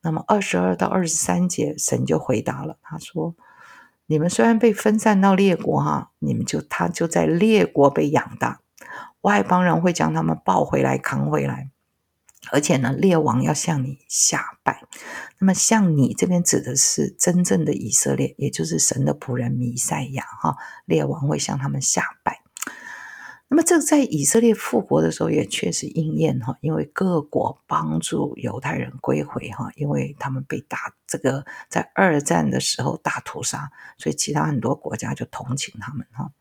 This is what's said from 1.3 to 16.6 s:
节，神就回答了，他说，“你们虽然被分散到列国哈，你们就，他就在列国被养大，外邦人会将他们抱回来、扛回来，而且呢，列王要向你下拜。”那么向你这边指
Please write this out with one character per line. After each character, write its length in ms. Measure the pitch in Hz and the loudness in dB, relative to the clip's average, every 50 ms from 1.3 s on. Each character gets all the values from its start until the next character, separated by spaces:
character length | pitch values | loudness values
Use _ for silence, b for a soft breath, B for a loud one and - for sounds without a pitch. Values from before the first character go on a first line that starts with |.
| 180 175 180 180 | 0 0 0 0
节， 260 | - - - 147 - | 0 -2 -2 -4 -2
神 300 | 143 - - - 120 127 | -4 -2 -2 0 -2 0
就 100 | 135 156 | 0 0
回 240 | 156 - - 127 110 | -2 0 0 -2 -2
答 240 | - - - 135 147 | 0 -4 -6 -6 -8
了， 140 | 160 160 _ | -10 -12 _
他 160 | _ - 156 | _ -14 -14
说 380 | 160 - - - 180 156 170 165 B B B B B B B B B B B B B B | -14 -14 -10 -6 -6 -6 -6 -6 B B B B B B B B B B B B B B
，“你 140 | _ 156 151 | _ 0 2
们 100 | 151 180 | 2 0
虽 160 | - - 233 | 2 4 4
然 100 | 226 233 | 4 4
被 160 | 220 233 233 202 | 6 6 4 4
分 240 | 208 - 214 214 | 4 2 2 2
散 240 | 220 - 220 208 190 | 4 4 4 4 6
到 140 | 190 196 190 | 6 6 6
列 220 | 185 196 196 175 | 6 6 4 4
国 260 | - - 160 156 143 147 | 2 0 0 0 0 2
哈， 300 | 147 151 143 123 - _ _ | 0 0 -2 -4 -8 _ _
你 120 | - 147 127 | -4 -2 -2
们 120 | 113 123 | -2 -2
就， 160 | - - 147 | -2 -4 -6
他 260 | - _ - - 170 | -6 _ -4 -2 -2
就 220 | 170 - - 170 165 | -2 0 -2 -2 0
在 180 | - 175 165 | 2 2 2
列 400 | 156 160 170 202 220 220 208 180 | 4 4 4 4 6 6 6 4
国 240 | - - - 180 185 | 4 4 6 4 6
被 200 | - - 156 147 | 6 4 0 2
养 260 | 147 131 - - - - | 2 0 0 -2 -6 -4
大， 220 | - 131 - - _ _ _ B B B B B B B B _ - | -4 -4 -4 -8 _ _ _ B B B B B B B B _ 0
外 200 | 202 208 202 196 | 2 2 2 2
邦 220 | 196 185 180 180 | 2 2 4 4
人 160 | 175 165 165 | 4 2 4
会 120 | 170 180 170 | 2 2 2
将 220 | - 160 160 156 | 2 0 0 2
他 80 | 160 160 | 0 0
们 180 | 165 160 160 _ | 0 -2 0 _
抱 200 | - 185 170 151 | 0 2 2 2
回 160 | 143 - 139 | 2 2 2
来、 160 | 135 131 131 | 2 2 0
扛 320 | 131 - - 139 139 139 147 | 0 -2 -2 -2 -2 0 0
回 160 | 151 151 - | 0 0 0
来， 260 | - 131 135 135 135 _ _ _ _ _ _ _ _ _ _ _ _ _ _ - - - | -2 -4 -6 -8 -12 _ _ _ _ _ _ _ _ _ _ _ _ _ _ -12 -2 0
而 80 | 143 | 0
且 160 | 147 - 170 | 2 2 2
呢， 160 | 139 127 - 135 | 2 2 0 0
列 240 | - - 190 175 | 2 4 4 4
王 260 | 160 151 - 117 127 131 | 4 2 2 2 2 2
要 100 | 147 151 | 0 0
向 300 | - - - 165 143 131 | -2 -2 -2 0 0 -2
你 160 | 135 135 - _ | -4 -6 -12 _
下 520 | _ - - - - - - - - - _ _ | _ -2 0 2 2 0 -2 -4 -6 -12 _ _
拜。” 220 | - - - - B B B B B B B B B B _ | -2 -2 -2 -10 B B B B B B B B B B _
那 60 | 190 | 2
么 80 | 190 185 | 2 4
向 440 | - - - 226 220 202 180 156 | 4 2 2 4 4 4 4 6
你 180 | 147 131 - - | 4 4 4 2
这 100 | - - | 0 0
边 200 | 185 180 175 175 | 2 2 2 2
指 160 | - - - | 2 2 0